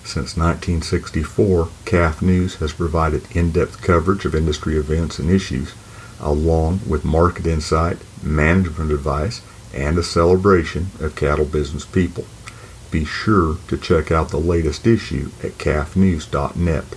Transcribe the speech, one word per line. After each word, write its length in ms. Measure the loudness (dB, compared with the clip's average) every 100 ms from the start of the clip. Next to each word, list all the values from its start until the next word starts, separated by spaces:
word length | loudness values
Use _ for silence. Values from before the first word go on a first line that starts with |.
Since 320 | -6 -8 -6 0
nineteen 460 | 0 0 -2 -2
sixty-four, 840 | 0 -4 -2 -4 -2 2 4 4 0 -6
Calf 380 | 0 2 2 2
News 340 | 2 2 0 -2
has 160 | -6
provided 640 | -2 -2 0 0 0 -2
in-depth 480 | 0 2 2 0 -2
coverage 420 | 2 2 2 0
of 100 | 0
industry 420 | 0 0 -2 -2 -2
events 420 | 0 -2 -2 -2
and 120 | 2
issues, 440 | 2 2 -6 -6 -12 -20 -20 -20 -6
along 600 | -2 2 4 4 2 0 -2
with 160 | -2
market 420 | 2 4 4 2 -2
insight, 520 | -2 0 0 0 -2 -10 -10
management 680 | -4 2 4 4 2 -2 -2
advice, 500 | -2 -2 -2 -4 -6 -14 -20 -12
and 240 | -6 -2 0
a 40 |
celebration 840 | 0 2 4 6 6 4 4 -4 -6 -4
of 160 | -6 -2
cattle 280 | 0 2
business 400 | 0 -2 -4 -6
people. 400 | -2 0 0 -2 -12 -16 -20 -18 -20 -20 -4
Be 140 | -4
sure 520 | -2 -4 2 4 4 -2 -4
to 80 | -6
check 360 | 2 0 2
out 160 | 0 2
the 80 | 0
latest 480 | 2 2 0 0 2
issue 440 | 2 0 -6 -6 -8
at 160 | -10 -4
calfnews 720 | -2 0 0 2 4 2 -2
dot 260 | -4 -2 -2
net. 280 | 0 0 -4